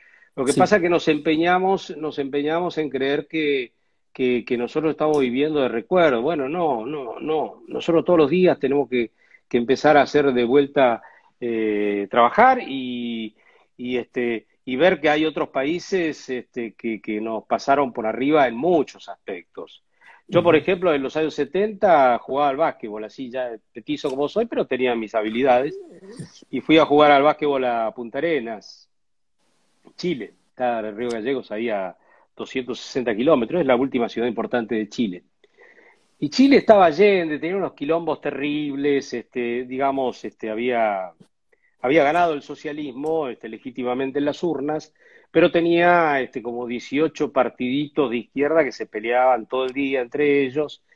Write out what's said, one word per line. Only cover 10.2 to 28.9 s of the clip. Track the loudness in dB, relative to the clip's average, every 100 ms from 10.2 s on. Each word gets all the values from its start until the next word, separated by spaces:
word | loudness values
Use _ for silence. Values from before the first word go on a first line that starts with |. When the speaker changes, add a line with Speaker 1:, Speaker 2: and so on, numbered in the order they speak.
| 2
Speaker 1:
de | 2 4
vuelta, | 4 2 2 2 2 -6 _ _ _
eh, | -6 -2 -2 0 0 -2 0
trabajar | 2 4 6 6 4 -2
y, | -8 -8 -8 -6 -8 -10 -14 _ _ _ -12
y, | -6 -6
este, | -4 -4 -2 -4 -8 _ -8
y | 2
ver | 2 4
que | 0
hay | 0 0
otros | -2 -4
países, | -4 -4 -4 -4 -4 -4 -6 -8
este, | -10 -8 -10 -10
que, | -8 -8 -8
que | -6 -6
nos | -6 -8 -4
pasaron | -4 2 2 0
por | -2 -4
arriba | -2 0 2 2
en | 0
muchos | 0 0 0 -8 -20
aspectos. | -18 -14 -14 -14 -18 -18 _ _ _ -20 -20 -2
Yo, | 2
por | 4 4
Speaker 2:
Ujú. |
Speaker 1:
ejemplo, | 2 0 0
en | 0
los | -2 -2
años | -4
setenta | -4 -4 -2 -2 0 4 6 6 2
jugaba | -2 -2 0
al | 0
básquetbol, | -2 -2 -10 -10
así | -12 -12 -10
ya | -8 -8 -10 _
petizo | -16 -8 -6 -4
como | -4 -4
soy, | -2 -4
pero | -4 -4
tenía | -2 0 -2
mis | -4
habilidades. | -4 -2 0 2 2 0 -8 -18 -20 -20 -18 -18 -20 _
Y | -8
fui | 2 4
a | 6
jugar | 6 6
al | 6
básquetbol | 4 2 -2 -2 -2
a | -2 -4
Punta | -6 -10 -6
Arenas, | -2 -2 -4 -12 -16 -20 _